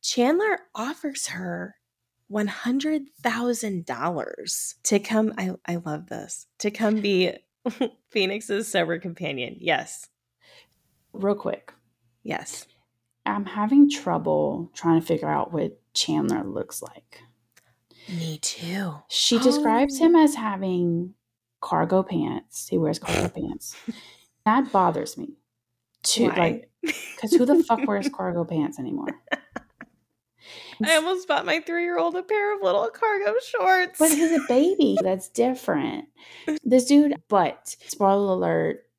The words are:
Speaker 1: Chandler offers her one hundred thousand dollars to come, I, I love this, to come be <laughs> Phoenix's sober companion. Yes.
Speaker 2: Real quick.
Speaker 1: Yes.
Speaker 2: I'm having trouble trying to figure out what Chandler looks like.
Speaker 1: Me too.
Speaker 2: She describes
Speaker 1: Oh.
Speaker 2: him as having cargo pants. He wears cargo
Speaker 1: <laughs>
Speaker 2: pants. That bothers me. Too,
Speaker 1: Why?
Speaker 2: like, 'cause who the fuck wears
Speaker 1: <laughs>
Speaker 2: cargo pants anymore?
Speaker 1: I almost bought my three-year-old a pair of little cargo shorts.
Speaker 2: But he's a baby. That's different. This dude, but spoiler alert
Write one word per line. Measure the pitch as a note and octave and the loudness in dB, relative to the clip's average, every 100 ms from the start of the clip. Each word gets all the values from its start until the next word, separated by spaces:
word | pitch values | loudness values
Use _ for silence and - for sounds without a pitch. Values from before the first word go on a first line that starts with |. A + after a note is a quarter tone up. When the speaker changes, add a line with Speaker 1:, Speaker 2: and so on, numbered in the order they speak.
Speaker 1:
Chandler | - - B3 E4 G#4+ F#4+ - | -4 0 2 2 2 -2 -6
offers | - A#3+ D#4+ D4+ C#4 - | -10 -10 -8 -10 -8 -8
her | F3+ F3+ F3 F3+ - _ _ _ _ _ | -8 -8 -8 -10 -16 _ _ _ _ _
one | G#3 G#3 | -4 -4
hundred | - A#3+ C4 D4 D#4 C#4 _ | -4 -2 -2 0 -2 -4 _
thousand | A#3+ A3+ A#3+ A#3 A3 F#3+ E3+ | -2 0 -2 -2 -2 -6 -6
dollars | A#2+ D3+ E3+ - - - - - - | -4 -4 -4 -6 -8 -8 -6 -8 -6
to | - G3+ | 0 0
come, | G3+ A3 A3 G#3+ | 2 0 0 -2
I, | F#3 F#3 - | -6 -6 -6
I | F3 | -6
love | E3+ D3+ F3+ | -4 -8 -8
this, | - - - - _ | -12 -12 -14 -16 _
to | G#3 | -6
come | G#3 G#3+ G#3+ | -2 0 0
be | G3+ F#3+ F3+ - _ _ | 2 2 2 -2 _ _
<laughs> | - G#3+ A#3 _ _ | -8 -4 -4 _ _
Phoenix's | A3+ F#3+ G3+ - G3+ G#3+ | -2 0 -2 -4 -4 -2
sober | G3 E3 E3 | -2 0 -2
companion. | E3+ E3+ E3 C3+ A#2+ - | -6 -8 -8 -6 -8 -8
Yes. | A#2+ D3+ - - - _ _ _ _ - _ _ _ _ _ | -2 -2 -2 -14 -20 _ _ _ _ -20 _ _ _ _ _
Speaker 2:
Real | - G3 | -4 -2
quick. | G3+ - - - _ _ _ _ _ | -2 -2 -8 -12 _ _ _ _ _
Speaker 1:
Yes. | - D3+ - - - _ _ _ _ _ - | -10 -10 -8 -16 -16 _ _ _ _ _ -6
Speaker 2:
I'm | G3+ G3 | -6 -6
having | G3 G#3+ C#4 C#4+ | -4 4 8 8
trouble | C#4+ - E3+ E3 D#3 D3 F3 E3+ | 6 -2 -2 0 0 0 -2 -8
trying | - E3 E3 | -4 2 2
to | E3 | 4
figure | D#3+ D3+ | -2 0
out | D3+ - | -2 -2
what | E3 C#3 - _ | -4 -4 -6 _
Chandler | - - D#3 C#3 - | -6 -2 0 0 -2
looks | - - - - | -4 -8 -8 -10
like. | - - _ - - _ _ _ _ _ _ _ - | -14 -18 _ -20 -20 _ _ _ _ _ _ _ -12
Speaker 1:
Me | F3 E3 D3+ | -10 -8 -6
too. | - - E3+ F#3+ F#3+ D3 _ | -8 -8 -8 -6 -6 -8 _
Speaker 2:
She | - - A#3 | -2 2 4
describes | B3+ D4 D4 A3+ C#4 C#4 | 4 4 2 4 2 4
Speaker 1:
Oh. | E4 | 6
Speaker 2:
him | E4+ | 8
as | D4+ | 6
having | D4 A3 F#3+ F#3+ F3+ F3 E3+ F3+ - _ _ _ _ | 4 -4 -4 -2 0 0 0 -4 -10 _ _ _ _
cargo | - E3+ E3 F#3+ | -2 0 2 2
pants. | F#3 E3+ D3+ - - - - | 2 -2 -2 -4 -10 -14 -4
He | F3+ | -2
wears | D#3 D#3+ | 0 -2
cargo | - E3+ F3 | -2 -2 -2
Speaker 1:
<laughs> | - | -4
Speaker 2:
pants. | - - - - - - - - _ _ | -10 -10 -12 -14 -12 -12 -14 -20 _ _
That | - A#3 C4 | 0 2 2
bothers | G3 F3+ D#3+ D#3 - | 2 2 0 -6 -10
me. | - - _ _ _ _ _ _ | -14 -14 _ _ _ _ _ _
Too, | - - A#3+ | -4 2 2
Speaker 1:
Why? | - | 2
Speaker 2:
like, | E3+ - - _ D#4+ - - - | 0 0 -10 _ -8 -8 -10 -8
'cause | G#3+ | 2
who | E4 | 4
the | B3 D4 | 6 4
fuck | D#4+ A3+ B3+ | 4 2 0
wears | G3+ C4+ | -2 -2
Speaker 1:
<laughs> | |
Speaker 2:
cargo | - F#3 F3 | -4 -4 -2
pants | E3 E3 D3 - | -2 -2 -2 -4
anymore? | B2+ - - - - - _ - _ _ - _ _ _ _ _ - - - - | -8 -6 -8 -10 -8 -8 _ -18 _ _ -20 _ _ _ _ _ -20 -20 -20 -6
Speaker 1:
I | A3 | 2
almost | D#4+ D#4+ F#4 F#4 | 2 2 -2 0
bought | C#4+ | -2
my | - D#4+ | 0 -2
three-year-old | D#4+ E4+ F4 F4 E4+ | -2 -4 -2 0 0
a | F4 | -2
pair | F#4 G#4+ G4+ | -2 -2 0
of | G#4 | 0
little | F#4+ G4 A4+ | 2 2 0
cargo | - A4+ G4+ G4+ A4 | -2 -2 0 0 -2
shorts. | - - F#4 F#4+ F4+ - | -2 -2 2 4 2 2
Speaker 2:
But | D#4+ | 2
he's | D4+ D#4+ | 4 2
a | E4 C4 | 2 2
baby. | B3 D#4+ F#4+ C#4 G3 | 2 2 4 2 2
That's | F#3+ F#3+ - | 0 -2 -6
different. | - B3 B3+ - E3 C3+ - - _ - - - D4+ | 0 0 0 -2 -2 -2 -6 -12 _ -20 -14 -8 -6
This | - B3+ | 4 4
dude, | B3 C#4+ D4 C#4+ _ | 6 6 6 0 _
but | G3+ D#3+ - - - - | 2 2 -2 -14 -18 -14
spoiler | - G3 G3 G3+ | 0 2 2 2
alert | F#3 F3 E3 D#3+ - _ | 0 0 0 0 -4 _